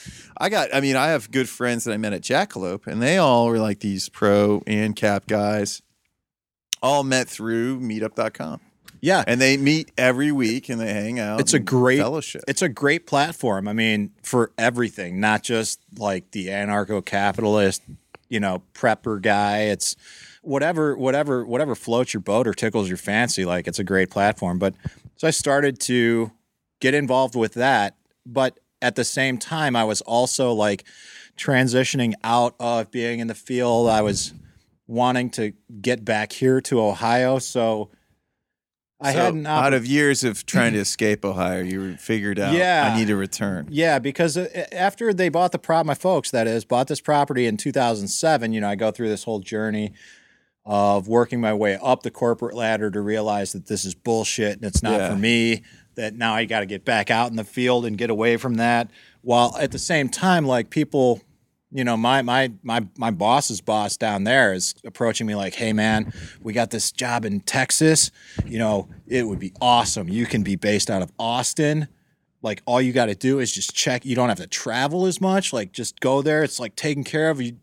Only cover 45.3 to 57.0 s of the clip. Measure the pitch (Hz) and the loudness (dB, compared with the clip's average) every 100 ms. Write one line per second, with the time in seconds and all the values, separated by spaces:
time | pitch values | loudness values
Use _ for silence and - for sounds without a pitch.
45.3 | 160 180 - - 165 156 139 185 165 - | 2 0 0 0 0 2 0 0 0 0
46.3 | 123 113 113 - 123 131 151 - 147 139 | 0 0 -2 0 0 0 -2 0 2 2
47.3 | 131 120 107 147 135 120 110 98 - 160 | 0 0 0 -2 0 0 0 -4 -2 2
48.3 | 147 113 110 104 101 110 107 113 104 - | 2 2 -2 -2 0 -2 -2 -2 -4 -4
49.3 | 107 95 107 110 107 104 - - - _ | -8 -4 -4 -2 -2 -6 -10 -20 -20 _
50.3 | _ _ _ - 101 101 101 98 117 120 | _ _ _ -2 2 4 2 2 2 2
51.3 | 120 113 107 107 98 131 131 117 - 120 | 0 0 2 0 0 0 0 -2 -2 0
52.3 | 113 117 117 113 107 107 104 104 107 107 | 0 -4 -4 -2 0 -2 -2 -2 -2 0
53.3 | 104 98 95 - 104 95 - 120 113 107 | -2 -2 -8 -8 -6 -6 -6 -2 0 0
54.3 | - 104 101 107 - 110 104 95 101 110 | -2 -2 -2 -4 -2 0 0 0 0 2
55.3 | 117 113 113 - - _ - 110 110 113 | 2 2 -2 -6 -20 _ -10 -8 -4 -2
56.3 | 110 110 110 98 98 - 113 | -2 -2 -2 -4 -6 -2 0